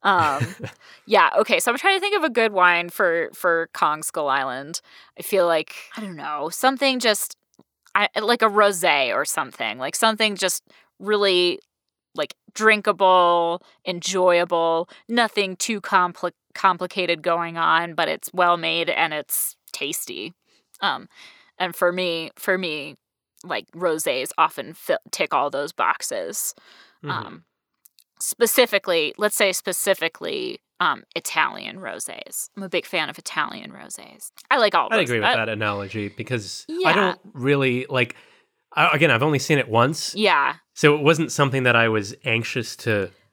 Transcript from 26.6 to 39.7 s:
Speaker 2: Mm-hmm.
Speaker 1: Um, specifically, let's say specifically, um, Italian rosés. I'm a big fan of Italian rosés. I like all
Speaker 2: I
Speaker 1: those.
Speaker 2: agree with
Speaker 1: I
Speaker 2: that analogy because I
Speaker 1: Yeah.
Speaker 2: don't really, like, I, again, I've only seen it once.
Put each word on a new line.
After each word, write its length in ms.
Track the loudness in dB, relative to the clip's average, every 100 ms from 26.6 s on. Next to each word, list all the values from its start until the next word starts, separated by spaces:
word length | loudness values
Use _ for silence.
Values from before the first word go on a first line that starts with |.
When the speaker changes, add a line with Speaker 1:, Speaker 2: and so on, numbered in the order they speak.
| _ -20 -20 _
Speaker 2:
Mm-hmm. 80 | -8
Speaker 1:
Um, 340 | -8 -8 -16 _ _ _ _ _ _ _ _
specifically, 920 | -8 0 2 4 4 2 0 -2 -2 -2
let's 180 | -4 0
say 160 | 0
specifically, 1080 | 0 -4 -4 0 0 -2 -6 -8 -6 -8 -12 _ _
um, 240 | -2 -2 -6
Italian 640 | -10 -6 -2 -2 -2 -14 -12
rosés. 720 | -12 -10 -12 -12 -14 -12 -12 -12
I'm 60 |
a 60 | -6
big 180 | -6 -4
fan 220 | -6 -6
of 100 | -8
Italian 520 | -10 -6 -6 -6 -16
rosés. 600 | -20 -20 -18 -20 -20 -20 -20 0
I 80 | 4
like 160 | 4
all 140 | 4 2
Speaker 2:
I 60 | 0
Speaker 1:
those. 80 |
Speaker 2:
agree 140 | 0 0
with 80 | 2
Speaker 1:
I 80 | 0
Speaker 2:
that 120 | -2
analogy 600 | -2 -2 -4 -6 -6 -8
because 580 | -10 -6 -6 -6 -14 -12
I 40 | -2
Speaker 1:
Yeah. 140 | 2
Speaker 2:
don't 280 | 2 0 -2 -12
really, 540 | -6 0 2 2 -2 -2
like, 280 | -2 -2 -4 _ _ _ _ _
I, 220 | 0 2
again, 160 | 4 4
I've 120 | 4
only 160 | 2 0
seen 200 | 2 0
it 100 |
once. 460 | 2